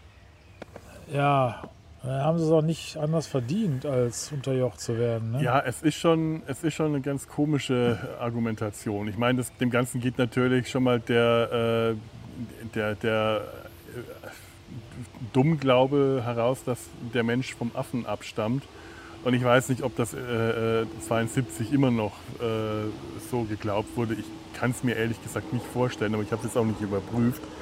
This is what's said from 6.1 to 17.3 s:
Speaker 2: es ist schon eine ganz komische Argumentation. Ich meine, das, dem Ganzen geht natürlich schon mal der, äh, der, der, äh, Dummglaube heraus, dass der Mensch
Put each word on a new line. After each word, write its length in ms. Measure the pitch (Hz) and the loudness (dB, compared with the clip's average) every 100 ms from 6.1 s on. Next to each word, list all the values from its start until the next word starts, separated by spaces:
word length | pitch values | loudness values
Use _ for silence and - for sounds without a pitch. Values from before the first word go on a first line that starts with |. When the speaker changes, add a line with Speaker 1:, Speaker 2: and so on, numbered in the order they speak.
| 165 160 156 - | 4 2 -2 -6
Speaker 2:
es 160 | 131 | -4
ist 120 | 160 | -2
schon 120 | - 156 | 0 0
eine 120 | 147 | 0
ganz 260 | 135 139 - | -2 -4 -4
komische 720 | - 147 143 - 123 120 107 - - | 0 2 2 2 2 4 2 -4 -6
Argumentation. 880 | 120 117 117 110 107 - 113 101 104 | -4 0 -2 -2 -4 -4 -4 -2 -2
Ich 80 | 98 | 2
meine, 220 | 120 127 | 2 2
das, 180 | 123 - | 0 -2
dem 140 | 123 | 2
Ganzen 300 | 120 123 123 | 2 2 0
geht 180 | 123 120 | 0 0
natürlich 520 | 120 127 127 127 120 | 2 4 4 4 2
schon 140 | 131 | 2
mal 160 | 127 120 | 4 4
der, 920 | 120 120 117 117 117 120 117 117 113 | 4 4 6 6 4 2 2 2 2
äh, 760 | 110 113 - - - 113 - 113 | 0 -6 -16 -14 -10 -10 -10 -8
der, 200 | 113 107 104 | -2 -2 0
der, 440 | 113 110 110 107 - - - - - | 0 2 2 0 -2 -12 -16 -18 -14
äh, 400 | 123 113 - - - - - - 123 - - 123 - 117 | -12 -12 -14 -16 -16 -18 -20 -16 -14 -14 -14 -14 -12 0
Dummglaube 880 | 131 147 160 135 123 135 143 139 135 | 4 4 4 6 6 6 4 4 2
heraus, 380 | 120 117 117 131 | 0 0 0 0
dass 140 | - 120 - - 120 | -4 -6 -8 -12 -4
der 120 | 120 | 0
Mensch 300 | 117 | 2